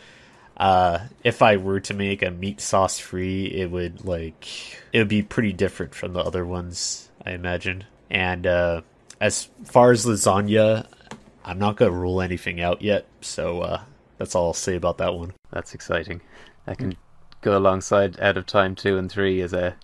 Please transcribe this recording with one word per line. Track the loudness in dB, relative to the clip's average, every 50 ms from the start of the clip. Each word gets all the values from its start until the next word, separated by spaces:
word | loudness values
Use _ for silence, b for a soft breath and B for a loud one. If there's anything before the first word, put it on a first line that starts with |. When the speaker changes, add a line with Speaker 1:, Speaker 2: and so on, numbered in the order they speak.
| b b b b b b b b b b b 2
Speaker 1:
uh, | 4 4 6 6 4 4 2 -2 -6 -10 -14 -2 -2
if | -2 4 6
I | 6 6 6
were | 4 2 -2 -2 -2
to | -4 -4 -4
make | -4 -2 -2 -2 -2
a | -2 -4
meat | -4 -6 -6 -8 -6 -8
sauce | -4 0 2 2 2 2 0 -6
free, | -10 -8 -6 -4 -4 -2 -2 -4 -4
it | -4 -4 -4 -4 -4
would, | -4 -4 -6 -6 -8 -10 -6
like, | -6 -6 -6 -6 -10 -12 _ -16 B B B B B B B B B
it | 2 2
would | 2 4
be | 2 2
pretty | 0 0 0 0 0 0 0
different | 0 0 0 0 -4 -10 -10 -8
from | -10 -10 -6
the | -4 -4
other | -2 -2 -2 -4 -4
ones, | -4 -6 -6 -8 -8 -8 -8 -6 -6 -8 -10 -12 -20 _ -16 -12
I | -12
imagine. | -10 -6 -4 -4 -4 -4 -4 -6 -6 -6 -10 -16 _ _ _ -2
And, | 0 0 0 0 0 0 0
uh, | 2 2 4 2 2 0 -2 -6 _ _ _ _ -20 -4 _
as | 0 0 0 -2 -6 -10 _ -20 -12
far | 4 6 8 8 8
as | 8 6 4
Lasagna, | 0 0 2 4 4 4 4 2 4 4 4 4 4 2 0 -2 -8 -18 -20 -20 -20 -20 -20 -20 -20 _ _ -12
I'm | -10 -4 -2
not | 0 0 2
gonna | 4 2 2
rule | 2 0 -2 0 0 0
anything | 0 -2 -4 -6 -6 -8 -6 -2
out | -2 -2 -2 0
yet, | 0 0 0 0 -2 _ _ _
so, | -14 -10 -6 -4 -4 -4 -4 -4
uh, | -4 -6 -6 -8 -10 -16 -20 _ _ _ _ -10
that's | -8 -2 0
all | 0 0 0
I'll |
say | -2 -2 -4 -4 -4
about | -2 -2 -2 -2 0
that | -2 -4 -4
one. | -4 -8 -12 -14 _ -18 -12
Speaker 2:
That's | -12 -12 -12 -12
exciting. | -16 -16 -6 -4 -4 -4 -4 -6 -12 -14 b b b b b b b b _
I | -12 -8
can | -6 -6 -8
Speaker 3:
Mm. | -8 -10 -16 _ -20 -20 -20 -20 -18 -4
Speaker 2:
go | 0 2 2
alongside | 4 4 4 4 2 0 2 2 2 2 2 0 0
Out | 0 0 0
of | 0 -4
Time | 0 2 2 2 2 -2
two | -2 0 0 0 0
and | -2 -4
three | -2 0 0 2 2 0
as | -2 -2 -2
a | -2 -2 -2 -4 -8